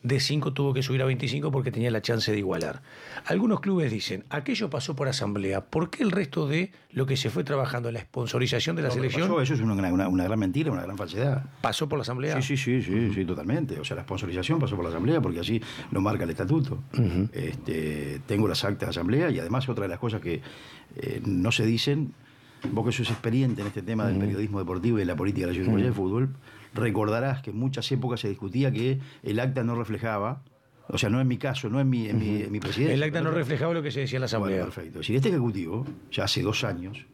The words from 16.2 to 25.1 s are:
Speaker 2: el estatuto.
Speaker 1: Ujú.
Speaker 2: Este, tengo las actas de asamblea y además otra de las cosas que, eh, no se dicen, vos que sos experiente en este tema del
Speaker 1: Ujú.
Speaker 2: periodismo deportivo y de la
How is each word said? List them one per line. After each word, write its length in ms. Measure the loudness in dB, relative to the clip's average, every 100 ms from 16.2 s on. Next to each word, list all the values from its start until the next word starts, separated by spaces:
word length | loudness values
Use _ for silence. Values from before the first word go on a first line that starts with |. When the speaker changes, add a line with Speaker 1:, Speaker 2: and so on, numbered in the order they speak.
| -2
Speaker 2:
el 40 |
estatuto. 540 | -2 0 2 2 -4 -4
Speaker 1:
Ujú. 360 | 2 2 4 0
Speaker 2:
Este, 880 | -2 -4 -6 -4 -2 -2 -4 -6 -8 -2
tengo 200 | 2 2
las 160 | 2
actas 260 | 0 -2 -4
de 20 |
asamblea 400 | -2 2 2 2
y 80 | 0
además 280 | 0 -2 0
otra 160 | -2 -2
de 40 |
las 80 | -2
cosas 240 | -4 -2
que, 180 | -4 -4 -6 -18 -20 -20 -16 -8
eh, 220 | -6 -4 -2
no 260 | 2 2
se 140 | 4 2
dicen, 480 | 2 2 0 -2 -6 -20 -20 -20 -10 -4
vos 140 | 0 0
que 60 |
sos 180 | 0 -2
experiente 520 | -2 0 2 2 0
en 60 | -4
este 140 | -6
tema 240 | -4 0 2
del 120 | 2
Speaker 1:
Ujú. 80 | 2
Speaker 2:
periodismo 340 | 0 -2 -2
deportivo 380 | -2 0 2 2
y 20 |
de 60 |
la 100 | 2